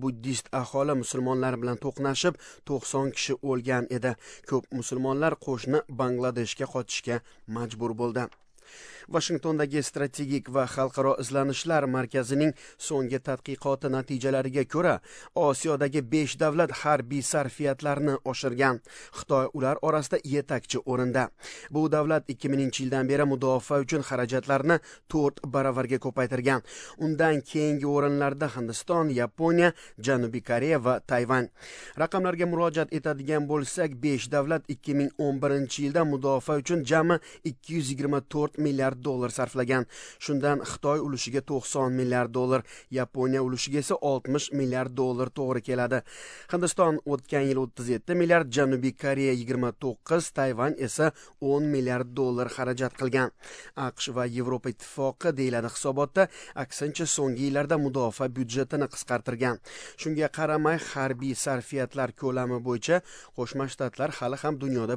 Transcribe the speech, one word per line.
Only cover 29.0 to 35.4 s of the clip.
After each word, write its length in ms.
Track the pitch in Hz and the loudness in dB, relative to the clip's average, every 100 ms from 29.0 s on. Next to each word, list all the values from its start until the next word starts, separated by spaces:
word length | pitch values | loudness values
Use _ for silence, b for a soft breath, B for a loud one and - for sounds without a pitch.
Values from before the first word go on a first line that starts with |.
| 156 127 | 2 2
Yaponiya, 520 | 120 - 165 170 175 165 B B | 0 0 4 6 6 4 B B
Janubiy 420 | 113 135 123 120 | 2 2 2 -2
Koreya 420 | - 120 139 156 120 | 0 0 2 2 2
va 140 | 120 | 0
Tayvan. 500 | - 127 120 131 120 - B B B B | 0 0 2 2 0 -6 B B B B
Raqamlarga 500 | 160 196 185 170 175 | -2 0 0 0 0
murojaat 460 | 170 170 160 151 | 2 2 2 0
etadigan 540 | 160 156 143 139 156 147 | -2 -2 -2 0 0 2
bo'lsak, 480 | 151 131 - 165 127 | 0 -2 -2 -2 0
besh 240 | 147 135 123 | 0 0 0
davlat 320 | 143 139 160 - | 0 2 0 -2
ikki 260 | 135 - 143 | -8 -2 0
ming 160 | 143 - | 0 0
o'n 220 | 147 139 | 0 2